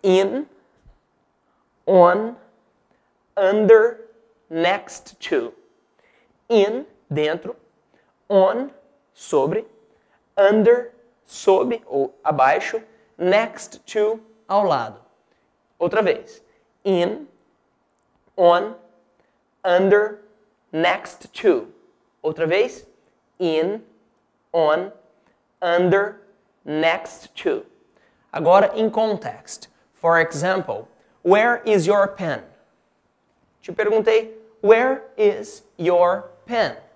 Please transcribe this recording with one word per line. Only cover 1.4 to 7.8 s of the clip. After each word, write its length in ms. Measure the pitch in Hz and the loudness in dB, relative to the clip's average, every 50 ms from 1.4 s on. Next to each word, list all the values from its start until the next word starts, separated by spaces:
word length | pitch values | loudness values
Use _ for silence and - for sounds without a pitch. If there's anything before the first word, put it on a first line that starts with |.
| _ _ _ _ _ _ _ _ _ | _ _ _ _ _ _ _ _ _
on, 500 | - 190 185 170 175 180 202 220 226 240 - _ _ _ _ _ _ _ _ _ _ _ _ _ _ _ _ _ _ _ | 2 4 6 6 6 4 0 -4 -6 -10 -16 _ _ _ _ _ _ _ _ _ _ _ _ _ _ _ _ _ _ _
under, 640 | 202 196 185 202 214 214 202 226 220 220 240 233 - - - _ _ _ _ _ _ _ _ | -2 0 0 2 2 6 6 6 6 6 2 -2 -8 -20 -20 _ _ _ _ _ _ _ _
next 720 | 160 165 170 175 196 202 - - - - _ - - _ | -4 -2 0 0 -2 -4 -8 -16 -20 -20 _ -20 -20 _
to. 320 | - - 165 135 117 117 - _ _ _ _ _ _ _ _ _ _ _ _ _ _ _ _ _ _ - | -6 -4 -2 -2 -2 -4 -14 _ _ _ _ _ _ _ _ _ _ _ _ _ _ _ _ _ _ 0
In, 380 | 233 214 196 202 226 254 302 - _ _ _ _ | 2 2 2 2 -2 -8 -10 -14 _ _ _ _
dentro. 440 | 143 151 151 151 165 180 - 196 - _ _ _ _ _ | -4 -4 -2 -2 -4 -6 -10 -16 -18 _ _ _ _ _